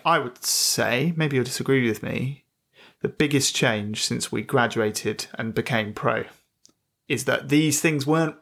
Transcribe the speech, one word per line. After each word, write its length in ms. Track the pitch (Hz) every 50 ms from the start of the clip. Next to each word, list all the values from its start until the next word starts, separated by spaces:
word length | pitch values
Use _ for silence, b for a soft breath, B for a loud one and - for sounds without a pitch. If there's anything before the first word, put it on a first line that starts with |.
| -
I 140 | 160 170 156
would 240 | 127 123 - - -
say, 720 | - - - - - - - 113 104 117 123 147 170 170
maybe 220 | 160 156 147 139
you'll 80 | 127 120
disagree 420 | 131 - - 131 135 135 135 123
with 160 | 113 107 - -
me, 400 | - - - 123 131 143 - _ _ _ _ _ _ b b b b b b
the 80 | - -
biggest 460 | - - 156 143 143 135 131 - -
change 480 | - 151 127 110 107 104 107 107 - -
since 280 | - 117 - - -
we 100 | - 110 110
graduated 840 | - - 127 120 113 - 113 110 107 104 - - 107 107 - - - -
and 180 | - 117 113 107
became 380 | 120 113 - 131 113 107 104 101
pro 320 | - - 123 120 110 - - - _ _ _ _ _ _ _ _ _ _ _ _ _ _
is 160 | - 120 117 131
that 240 | - 120 117 139
these 320 | 135 143 151 156 156 143 -
things 260 | - 165 156 143 127
weren't, 300 | 143 156 165 165 156 - -